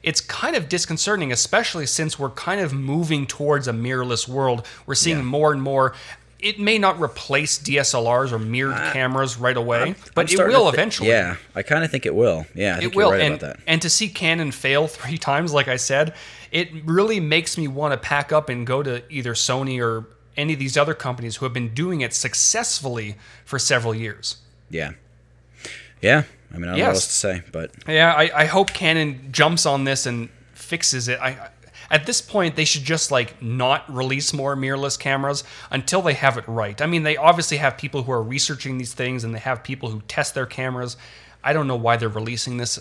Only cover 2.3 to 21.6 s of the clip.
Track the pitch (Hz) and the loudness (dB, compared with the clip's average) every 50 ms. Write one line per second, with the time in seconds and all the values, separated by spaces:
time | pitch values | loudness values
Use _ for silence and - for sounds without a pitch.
2.3 | - - - 170 190 202 185 147 135 139 135 135 143 165 170 156 156 143 139 - | -6 -6 -4 -2 -2 0 0 -2 -2 -2 -2 0 0 0 2 2 0 0 0 -2
3.3 | - - 147 147 147 139 127 127 113 113 117 127 131 127 123 127 120 113 - 123 | -4 -2 0 2 2 2 2 -2 -2 -2 -2 -2 -2 -2 -2 -2 -2 -2 -2 -2
4.3 | 127 139 135 127 120 117 113 - - - - - - - - 165 165 147 127 123 | -2 0 2 2 0 0 -4 -8 -16 -16 -8 -2 0 0 2 2 0 0 0 -2
5.3 | 139 147 151 151 147 135 135 139 135 135 131 127 - - - - - - - _ | 2 4 4 4 4 2 0 0 2 2 2 2 0 -4 -12 -18 -18 -20 -20 _
6.3 | _ - - 208 214 208 202 208 226 214 196 190 170 170 156 131 - - - - | _ -4 -4 -4 -2 0 2 2 4 4 4 4 4 2 0 -2 -4 -6 -2 0
7.3 | 135 143 151 143 - - 139 131 139 143 135 - - 123 113 117 120 123 139 131 | 2 2 2 0 -2 -2 -2 0 0 2 2 2 2 2 2 4 4 2 2 0
8.3 | 117 110 110 110 120 127 135 139 123 107 - 156 139 135 131 127 131 135 135 127 | -2 -2 -2 -2 -2 0 0 0 -2 -2 -2 -2 0 0 0 0 2 0 0 0
9.3 | 117 117 123 123 123 123 117 120 120 117 127 160 196 - - - - 165 165 160 | -2 0 0 2 2 2 0 0 2 2 0 0 -4 -6 -12 -2 0 0 2 4
10.3 | 180 190 185 208 254 262 214 160 127 - 196 226 - - 101 110 117 110 90 87 | 4 4 4 6 6 6 6 6 4 4 2 0 0 0 2 4 4 4 2 0
11.3 | 90 - - - - 95 - - 151 160 165 156 - 131 - 101 76 104 120 107 | -4 -8 -12 -10 -8 -8 -2 0 0 0 2 0 -2 -2 -2 0 2 4 4 4
12.3 | 85 80 80 - - 85 101 98 87 85 82 - - 196 208 180 - - 156 147 | 2 0 -4 -8 -4 -2 0 0 0 0 -2 0 2 4 6 6 6 6 4 2
13.3 | - - - - - - - 160 160 160 175 165 - - 220 190 - - 175 160 | 0 -2 -6 -10 -10 -8 -2 0 0 2 2 2 2 0 0 -2 -4 -2 0 0
14.3 | 165 170 160 143 - - - 131 139 143 160 151 - - - 127 160 151 - 143 | 2 2 0 -2 -4 -2 0 2 2 2 2 0 -4 -8 -8 -8 -6 -4 -2 0
15.3 | 139 147 175 165 147 143 131 131 127 127 - - 135 139 156 160 - - - - | 0 0 0 2 2 2 2 2 0 -2 0 0 2 2 2 0 -2 -8 -16 -18
16.3 | - - - - - 165 175 165 156 160 151 160 165 185 208 220 220 196 160 147 | -20 -20 -10 -4 -2 -2 -2 -4 -6 -8 -4 0 2 4 4 4 2 0 0 0
17.3 | 156 170 165 - - 180 156 139 131 139 151 147 135 - - - 147 143 139 - | -2 -2 -4 -4 -4 -4 -4 -4 -2 -2 -2 -2 -2 -2 -2 0 0 0 2 2
18.3 | 151 151 147 - 123 123 120 120 127 139 143 135 120 120 120 - 156 135 120 120 | 0 0 0 0 -4 -4 -2 -2 -2 -2 -2 -2 -4 -6 -8 -8 -8 -6 -6 -4
19.3 | 113 - - - 127 135 135 131 131 123 120 117 113 110 113 - - _ _ _ | -2 -2 -2 0 0 -2 -2 -2 -2 -2 0 0 -2 -2 -6 -10 -16 _ _ _
20.3 | - 147 147 156 156 135 135 131 127 143 147 156 156 - - 131 123 123 117 113 | -6 -4 -2 -2 -2 -2 -2 0 0 2 2 0 -2 -4 -6 -6 -6 -6 -8 -8
21.3 | 110 - 131 127 120 127 | -6 -6 -6 -4 -4 -4